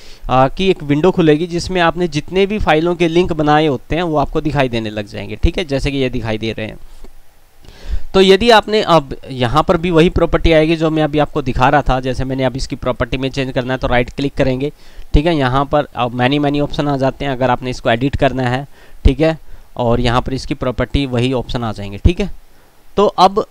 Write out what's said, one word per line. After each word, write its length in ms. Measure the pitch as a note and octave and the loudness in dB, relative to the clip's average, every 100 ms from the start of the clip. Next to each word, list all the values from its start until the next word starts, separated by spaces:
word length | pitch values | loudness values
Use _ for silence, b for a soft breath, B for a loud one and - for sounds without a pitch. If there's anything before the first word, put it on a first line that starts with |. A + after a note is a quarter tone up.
| B B B | B B B
अ, 180 | B2+ E3+ | 2 2
की 220 | - F#3+ | 2 0
एक 120 | F3+ | 0
विंडो 280 | C#3+ C#3+ F3 | 0 2 2
खुलेगी 360 | F#3 E3 D3+ E3+ | 4 4 2 0
जिसमें 340 | E3+ E3 F#3 | -6 -4 0
आपने 280 | E3+ D#3+ F3+ | 0 0 -2
जितने 380 | D3 - F3+ G3 | -4 -4 0 0
भी 120 | G#3+ | 0
फाइलों 360 | F#3 D#3 E3+ | 0 2 2
के 140 | F3 F3 | 0 0
link 240 | E3 F3+ | 2 0
बनाए 340 | D#3+ D3+ D3+ D#3 | 0 2 2 2
होते 300 | B2+ - D3+ | -2 -4 -4
हैं 60 | |
वो 140 | F3 D3+ | -2 -2
आपको 240 | C#3 D#3+ | -2 -2
दिखाई 280 | D#3 C#3+ C3 | -2 0 0
देने 220 | A#2 A2 | -2 -6
लग 160 | G#2+ G#2 | -6 -8
जाएंगे, 300 | G#2+ G#2 G#2+ | -10 -10 -2
ठीक 220 | - B2 | 0 0
है, 60 | |
जैसे 260 | E3 C3+ C#3+ | -4 -4 -2
कि 80 | C#3 | -2
ये 100 | B2+ | -2
दिखाई 300 | B2 A2+ A2 | -4 -4 -4
दे 140 | A2 | -4
रहे 140 | G#2+ G#2+ | -6 -8
हैं। 100 | A2 - - - - - - _ - - B B B B | -12 -16 -16 -16 -16 -20 -20 _ -20 -20 B B B B
तो 60 | F#3+ | 4
यदि 300 | F#3+ F#3+ A#3 | 6 6 6
आपने 320 | A3 G#3 G#3+ | 4 4 0
अब 340 | F3+ E3 C3+ - - | 4 2 2 -8 -10
यहाँ 320 | C3 B2 C#3+ | -2 0 2
पर 140 | E3 F3+ | 2 2
भी 140 | F3 | 2
वही 180 | E3 F3 | 4 4
property 440 | - E3+ E3 - | 4 2 2 4
आएगी 240 | D#3+ D#3 E3 | 4 4 2
जो 140 | D#3+ | 0
मैं 120 | D#3 | 0
अभी 160 | D3+ D3+ | 0 0
आपको 240 | D3 - | -2 -2
दिखा 260 | B2+ A#2+ C3 | -4 2 4
रहा 140 | D3 | 4
था। 180 | C3 C3 | 2 0
जैसे 240 | C3 A#2+ | -2 -4
मैंने 200 | C3 C3+ | -4 -2
अब 120 | C3 C3 | -2 -2
इसकी 200 | - C3+ | -6 -6
property 400 | C3 B2 B2 B2+ | -4 -4 -4 -4
में 140 | C3+ | -4
change 220 | C3 C3 | -4 -4
करना 200 | C3 B2 | -4 -4
है 60 | C3 | -4
तो 80 | C3+ | 0
right 240 | B2 B2 | 0 0
click 240 | - C#3+ | -4 -4
करेंगे, 380 | - C3+ B2+ C#3+ - b b b | -2 -2 -2 -4 -8 b b b
ठीक 120 | - D#3 | 2 2
है। 100 | D#3+ | 2
यहाँ 280 | C3 C3+ | 2 0
पर 220 | C#3 D3 C#3 - | 0 0 -2 -4
अब 220 | A#2+ A#2+ | -4 0
many, 220 | B2 D3 | 0 2
many 200 | C#3+ C#3+ | 0 0
option 280 | C#3+ - D3 | -2 -2 -2
आ 80 | C#3 | 0
जाते 280 | C3 - | -2 -2
हैं 80 | C#3+ | -4
अगर 180 | B2+ B2+ | -2 0
आपने 200 | B2 B2+ | 0 -4
इसको 200 | B2 C3 | -4 -2
edit 260 | A#2 C3+ - | 0 0 0
करना 260 | C#3 B2+ | 0 0
है, 240 | B2 B2+ C#3+ b b b | -2 -4 -6 b b b
ठीक 160 | - C3 | 2 4
है, 180 | D#3+ D#3+ - b b - | 2 0 -8 b b -4
और 240 | A#2+ A#2 | 0 0
यहाँ 200 | A#2+ A#2+ | 0 0
पर 120 | B2 | -2
इसकी 220 | C3 - | -4 -6
property 520 | D3 C3 A#2+ B2 D3 C#3 | -6 -4 -4 -2 -2 -2
वही 260 | B2 B2+ | 0 0
option 320 | C3 A#2 B2+ | -2 -4 -6
आ 80 | A#2 | -6
जाएंगे, 260 | G2+ G2+ G2 | -8 -10 0
ठीक 220 | - F3+ | 2 2
है। 240 | G3 - - b b b - - | -4 -8 -14 b b b -6 0
तो 100 | G#3 | 2
अब 400 | - F3+ G3 - | 4 4 2 -6